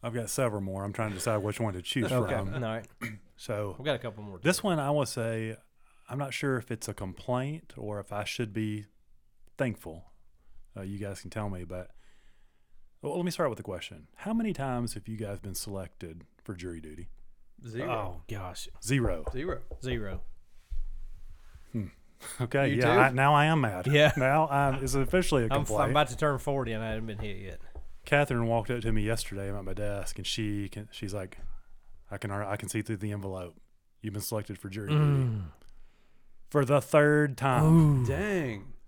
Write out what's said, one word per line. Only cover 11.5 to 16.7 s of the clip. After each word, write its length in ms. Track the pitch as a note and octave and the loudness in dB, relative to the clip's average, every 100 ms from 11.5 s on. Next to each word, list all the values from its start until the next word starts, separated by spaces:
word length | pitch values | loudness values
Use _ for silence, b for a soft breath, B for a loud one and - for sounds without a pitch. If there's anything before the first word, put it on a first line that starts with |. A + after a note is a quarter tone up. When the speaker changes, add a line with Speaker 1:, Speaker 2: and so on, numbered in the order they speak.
| F#2 | -6
Speaker 1:
but, 280 | F2 F2+ F2+ - - - - - - _ _ - - - | -8 -10 -10 -16 -20 -20 -20 -20 -20 _ _ -20 -20 -10
well, 140 | C#3+ E3 | -6 -2
let 80 | |
me 80 | F3 | -2
start 180 | E3 D#3 | 0 -2
with 80 | G#2+ | -2
the 60 | |
question. 440 | G#2+ F2+ - E2 D#2 - | -8 -8 -10 -16 -20 -12
How 180 | G3 | -4
many 180 | A3+ A3 | -2 0
times 420 | F3 C3+ B2 A#2+ A2 | -2 -2 -2 -2 -6
have 120 | G2+ | -8
you 80 | A2 | -8
guys 240 | G#2+ G2 | -6 -6
been 160 | G2+ F#2 | -8 -8
selected 680 | - G2 F2+ - F2+ E2 E2+ _ | -8 -8 -10 -12 -14 -14 -18 _
for 100 | - | -12
jury 280 | G2 F2+ | -10 -8